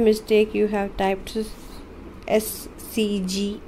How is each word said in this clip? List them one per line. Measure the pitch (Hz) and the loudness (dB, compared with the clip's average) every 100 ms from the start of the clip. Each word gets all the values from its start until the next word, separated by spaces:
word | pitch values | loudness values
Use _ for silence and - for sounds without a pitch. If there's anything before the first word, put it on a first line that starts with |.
| 226 | 6
mistake | 214 - 214 214 208 | 4 4 4 6 4
you | 214 | 2
have | 208 196 - | 2 -2 0
typed | 196 196 - 220 214 - - - - - - - - | 0 0 -4 -6 -6 -8 -14 -14 -16 -16 -16 -14 0
S | 220 214 - - - - | 2 2 -6 -12 -14 -6
C | - 214 202 | -2 0 0
G | 185 190 202 208 | -2 -2 -2 -4